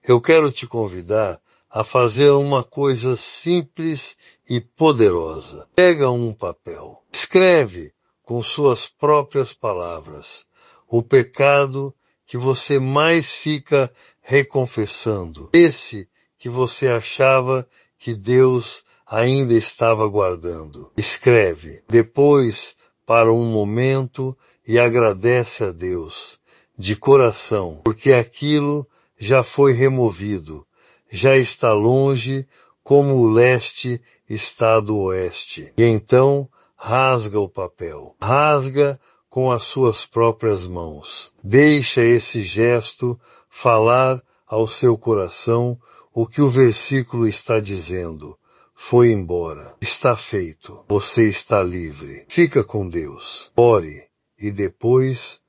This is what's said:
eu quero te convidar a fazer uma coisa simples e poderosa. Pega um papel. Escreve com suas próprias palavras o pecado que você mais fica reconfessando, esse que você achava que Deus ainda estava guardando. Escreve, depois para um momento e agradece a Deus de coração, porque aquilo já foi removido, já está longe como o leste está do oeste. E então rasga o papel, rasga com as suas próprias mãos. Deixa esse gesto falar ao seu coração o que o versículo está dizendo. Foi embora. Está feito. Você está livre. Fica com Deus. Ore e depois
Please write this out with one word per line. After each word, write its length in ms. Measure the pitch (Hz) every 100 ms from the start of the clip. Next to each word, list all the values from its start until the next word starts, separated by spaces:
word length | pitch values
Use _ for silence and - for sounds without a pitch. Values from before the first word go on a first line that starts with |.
| -
eu 160 | 123
quero 300 | 120 160 151
te 140 | - 123
convidar 720 | 117 104 90 87 110 104 82 _ _ _
a 140 | 110
fazer 480 | 107 131 120 107 143
uma 320 | 143 143 135
coisa 540 | - - 139 123 127 120
simples 960 | - - 170 175 147 - 160 151 - - _ _ _
e 120 | 123
poderosa. 1040 | - _ 160 135 107 87 80 80 - - - -
Pega 340 | 180 160 135
um 240 | 120 117
papel. 680 | 104 92 - - 78 - - _
Escreve 800 | - - 185 185 170 117 90 76 _ _ _
com 180 | _ 120
suas 460 | 113 - 143 120 -
próprias 680 | _ 147 151 139 139 123
palavras 920 | - 113 92 85 85 76 73 - - _ _ _ _ _
o 160 | 117
pecado 920 | 113 135 120 - 139 143 139 135 139 _ _ _ _
que 120 | 123
você 400 | 131 127 - 139
mais 560 | 131 139 156 170 139 -
fica 560 | 151 151 - 143 127 _ _ _
reconfessando, 1300 | - 139 135 139 123 - 104 - 113 104 85 78 -
esse 560 | 165 170 - - 107 92 _ _ _
que 120 | 123
você 400 | 123 123 - 135
achava 760 | 117 - - 135 131 127 131 123 _ _ _
que 160 | -
Deus 680 | 110 101 127 131 123 113 - _ _ _
ainda 480 | 110 123 135 127
estava 520 | 117 - - 117 110 107
guardando. 840 | 101 95 87 87 82 78 82 - -
Escreve, 840 | - - - 120 98 80 78 73 _
depois 880 | 117 113 - 143 143 123 104 - _ _ _ -
para 260 | 117 113
um 140 | 117 117
momento 920 | 110 104 110 131 135 127 - 131 131 _ _ 110
e 100 | 113
agradece 880 | 120 120 113 95 113 123 117 -
a 80 | 104
Deus 680 | 85 92 87 80 - - - _ _ _ -
de 200 | 95 107
coração, 840 | - 139 120 - - 107 90 80 113
porque 260 | 107 139
aquilo 760 | 127 113 - 147 151 143 147 135 _ _ _
já 240 | 101 131
foi 300 | 117 - 139
removido, 960 | 120 135 131 120 87 101 98 78 78 _ _ _ _ _
já 280 | 95 131 135
está 340 | 123 - 120
longe 720 | 107 110 131 139 135 117 135 135 _ _ _
como 320 | - 143 143 131
o 140 | 113
leste 720 | 110 123 123 - - 127 120 _ _ _
está 520 | 107 - - 113 110
do 160 | 104 107
oeste. 760 | 95 92 90 - - - - -
E 60 | 117
então 640 | 110 - 127 135 143 135 _ _ _
rasga 640 | 104 123 131 127 104 104
o 80 | 95
papel, 640 | - 90 _ 87 73 67 _
rasga 760 | 101 135 151 147 135 135 143 135 _ _ _
com 220 | 131 131
as 120 | 120
suas 420 | - - 127 107 -
próprias 600 | 113 117 110 113 98 90
mãos. 640 | 87 82 76 - - - _
Deixa 600 | 98 123 151 147 123 -
esse 420 | 117 120 - 117
gesto 760 | 95 95 117 120 110 - 123 120 _ _ _
falar 720 | - 127 113 110 123 131 127 _ _ _
ao 220 | 110 110
seu 300 | - 127 110
coração 840 | - 107 90 - - 117 120 123 _ _ _
o 120 | 117 117
que 140 | -
o 80 | 143
versículo 800 | 123 127 107 - 135 120 120 113
está 320 | - - 113
dizendo. 800 | 101 95 82 92 85 78 76 - _ _ _
Foi 380 | _ - 120 120
embora. 640 | 107 85 87 82 73 - _
Está 340 | - - 131 113
feito. 680 | - 107 85 78 - - _
Você 420 | 101 - - 110
está 320 | 95 - 104
livre. 640 | 90 90 82 73 76 - _
Fica 340 | - 165 139
com 240 | 107 107 92
Deus. 640 | 85 76 - - - - -
Ore 480 | 120 107 78 76 _ _ _ _
e 120 | 104
depois 880 | 101 95 _ 117 131 131 123 - -